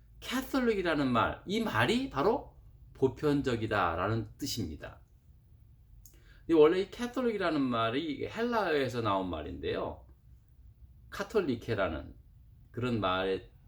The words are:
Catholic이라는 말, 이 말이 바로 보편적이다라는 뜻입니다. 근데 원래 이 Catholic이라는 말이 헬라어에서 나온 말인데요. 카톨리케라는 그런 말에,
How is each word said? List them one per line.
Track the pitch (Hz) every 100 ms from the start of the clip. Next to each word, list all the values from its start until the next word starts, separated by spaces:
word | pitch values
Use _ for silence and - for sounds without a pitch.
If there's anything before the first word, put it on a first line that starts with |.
| - -
Catholic이라는 | - 254 262 277 240 202 175 151 135
말, | 117 85 - -
이 | 220
말이 | 226 107 131 240 269
바로 | 135 190 247 - - - - -
보편적이다라는 | - 131 - 151 143 131 117 107 104 85 82 98 113 107 -
뜻입니다. | 147 - 82 76 - - - - - - - - - - - - - - - - -
근데 |
원래 | 165 151 185
이 | 196
Catholic이라는 | - 240 262 240 202 175 151
말이 | 131 117 113 135 165 135 -
헬라어에서 | 214 240 233 185 147 127 117
나온 | 110 98 90
말인데요. | 78 76 - 82 - - - - - - - - - - - - - -
카톨리케라는 | - 196 214 160 113 - 101 90 76 - - - - - - -
그런 | - 123 113
말에, | 95 92 95 95 - -